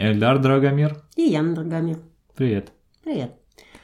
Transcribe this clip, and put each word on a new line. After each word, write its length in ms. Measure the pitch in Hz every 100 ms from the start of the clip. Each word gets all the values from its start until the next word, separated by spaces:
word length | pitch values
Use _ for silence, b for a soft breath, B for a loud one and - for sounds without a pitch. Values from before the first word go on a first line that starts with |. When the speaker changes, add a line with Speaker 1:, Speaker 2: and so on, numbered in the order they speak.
Speaker 1:
Эльдар 380 | 107 107 113 131
Драгомир. 560 | 131 135 139 143 151 - -
Speaker 2:
И 80 | -
Яна 320 | 330 156 160
Драгомир. 440 | 165 165 165 165 160 - _ _
Speaker 1:
Привет. 380 | - 131 101 - _ _ _
Speaker 2:
Привет. 260 | 320 233 123 - _ b b b